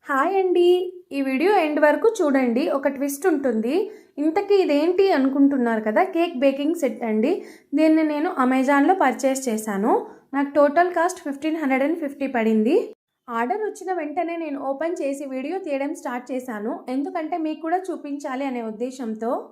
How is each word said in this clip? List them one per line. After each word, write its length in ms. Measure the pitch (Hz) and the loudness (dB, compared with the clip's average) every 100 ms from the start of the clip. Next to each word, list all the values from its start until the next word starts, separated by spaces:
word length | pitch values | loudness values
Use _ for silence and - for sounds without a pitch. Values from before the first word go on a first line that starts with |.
| - | -2
హాయ్ 240 | 277 320 392 | -2 0 0
అండి, 280 | 370 349 349 359 370 - _ 277 | 2 4 4 4 0 -10 _ -4
ఈ 20 | 269 | -2
వీడియో 240 | 262 349 403 | 0 2 4
ఎండ్ 160 | 311 302 | 2 4
వరకు 240 | 294 294 440 440 | 4 4 2 2
చూడండి, 440 | 302 269 254 226 339 277 | 2 2 2 2 0 0
ఒక 160 | 277 | -2
ట్విస్ట్ 300 | 277 285 285 381 | -2 -6 0 0
ఉంటుంది. 440 | 294 269 220 226 330 440 - _ - | 2 0 0 0 0 -2 -8 _ -4
ఇంతకీ 340 | 302 359 403 403 | -2 0 2 2
ఇదేంటి 440 | 320 285 330 359 392 311 | 4 2 2 4 4 4
అనుకుంటున్నారు 680 | 269 277 277 277 233 226 220 | 2 4 4 4 2 0 2
కదా, 140 | 233 370 | 2 2
కేక్ 220 | 330 339 254 | 2 0 2
బేకింగ్ 340 | 277 269 285 330 | 2 2 -2 0
సెట్ 200 | 254 220 226 | -2 -2 -2
అండి. 240 | 214 240 392 - - _ 277 | 0 0 -2 -6 -20 _ 2
దీన్ని 260 | 320 320 311 | 4 4 2
నేను 180 | 294 349 302 | 0 -2 0
Amazon-లో 500 | 254 262 269 285 294 381 | 2 2 4 4 4 4
పర్చేస్ 400 | 277 247 269 262 254 | 2 2 -2 0 -2
చేశాను. 440 | 220 220 196 220 427 - - _ 269 | -4 -4 -2 0 0 -2 -18 _ -4
నాకు 140 | 277 294 | 0 4
టోటల్ 360 | 285 294 359 349 | 4 4 2 2
కాస్ట్ 240 | 339 359 294 | -2 -2 -8
ఫిఫ్టీన్ 340 | 277 311 320 | -4 -4 -2
హండ్రెడ్ 220 | 285 262 285 | 0 0 0
అండ్ 120 | 349 | -2
ఫిఫ్టీ 240 | 285 277 269 247 | -6 -6 -4 0
పడింది. 420 | 220 220 214 381 - - _ _ - 226 | 2 2 4 2 0 -12 _ _ -8 -4
ఆర్డర్ 220 | 247 415 427 | -2 -2 -4
వచ్చిన 300 | - 359 359 | -6 -6 -6
వెంటనే 380 | 294 294 330 339 320 | -4 -4 -4 -4 -6
నేను 120 | 277 269 | -6 -6
ఓపెన్ 280 | 277 330 359 | -4 -4 -2
చేసి 240 | 277 277 277 | -4 -4 -8
వీడియో 240 | 262 277 381 370 | -8 -6 -6 -4
తీయడం 260 | 269 285 349 | -4 -4 -6
స్టార్ట్ 260 | 285 247 247 | -8 -8 -6
చేశాను, 400 | 254 254 214 214 - - 262 | -8 -6 -8 -6 -8 -6 -4
ఎందుకంటే 420 | 277 359 311 349 311 | -4 -6 -6 -4 -4
మీకు 160 | 311 320 | -6 -2
కూడా 120 | 359 370 | -2 -4
చూపించాలి 560 | 339 294 285 294 262 277 | -8 -8 -8 -8 -6 -6
అనే 120 | 240 226 | -6 -8
ఉద్దేశంతో. 600 | 214 247 262 226 220 226 330 - | -8 -8 -8 -8 -6 -4 -4 -8